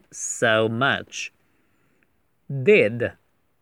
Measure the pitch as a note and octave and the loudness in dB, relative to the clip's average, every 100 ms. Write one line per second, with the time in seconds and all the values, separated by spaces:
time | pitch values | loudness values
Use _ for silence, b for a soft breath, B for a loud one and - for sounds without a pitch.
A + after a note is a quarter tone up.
0 | _ - - - A#2+ A2 A2 A#2 C#3 G2 | _ -12 -10 -2 2 2 2 0 -2 -2
1 | - - - _ _ _ _ _ _ _ | -6 -12 -14 _ _ _ _ _ _ _
2 | _ _ _ _ - C#3 B2+ G#3 G#2+ A#2 | _ _ _ _ -10 -2 2 4 4 0
3 | G#2+ - _ _ _ _ | -6 -8 _ _ _ _